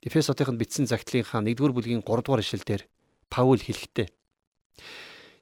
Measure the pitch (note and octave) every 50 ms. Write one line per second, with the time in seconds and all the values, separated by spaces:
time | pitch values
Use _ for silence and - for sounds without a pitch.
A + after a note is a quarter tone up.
0 | - C3+ - D#3+ D3 - C3+ - C#3+ C3+ A#2+ A2+ A#2 - - - C#3 A#2 A#2+ -
1 | - - - B2+ A2+ - - A2+ G#2 A2 A#2+ A#2 C#3 D3 B2+ B2 G#2+ A#2 A#2+ A2+
2 | - - A2 B2+ - - C3+ A2+ G2+ - - - - - G#2 F#2+ - _ _ _
3 | _ _ _ _ _ - - - B2+ C3 - D#3 - - C3 - - - - -
4 | G#2 - _ _ _ _ _ _ _ _ _ _ _ _ _ - - - - -
5 | - - - - - - _ _